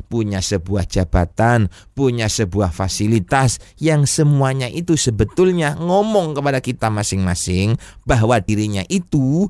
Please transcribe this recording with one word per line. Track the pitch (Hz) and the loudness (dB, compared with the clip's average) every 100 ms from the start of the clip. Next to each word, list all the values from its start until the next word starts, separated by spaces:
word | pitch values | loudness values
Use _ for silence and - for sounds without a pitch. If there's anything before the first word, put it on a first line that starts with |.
| - | -6
punya | 117 107 98 | -4 -2 -4
sebuah | - 101 87 98 87 | -2 -4 -2 -4 -2
jabatan, | 101 90 92 85 - 117 120 98 - - | -2 0 0 0 2 2 2 0 -4 -14
punya | - 135 120 110 | -2 -2 0 -2
sebuah | - 98 92 95 | -2 -2 0 -2
fasilitas | 82 92 - 104 113 87 139 127 - - - | -2 -4 -2 0 0 2 2 2 -2 -10 -4
yang | 156 151 139 | 0 2 2
semuanya | - 147 143 135 135 123 | 2 2 2 0 -2 -6
itu | 151 175 156 | -6 -2 0
sebetulnya | 131 104 101 - 185 180 147 151 | 0 0 0 2 2 2 -2 -2
ngomong | 170 190 311 208 165 | 0 0 2 0 0
kepada | 143 143 135 | -2 -2 -2
kita | 131 120 113 | -4 -4 -2
masing-masing | 107 101 95 92 90 - 90 104 117 - - | -2 -2 -2 -2 -2 -2 0 0 -2 -6 -8
bahwa | - 127 110 120 | -2 2 2 2
dirinya | 95 107 107 98 87 | 0 -2 -2 -4 -2
itu | 98 - 147 131 156 | -4 0 0 2 0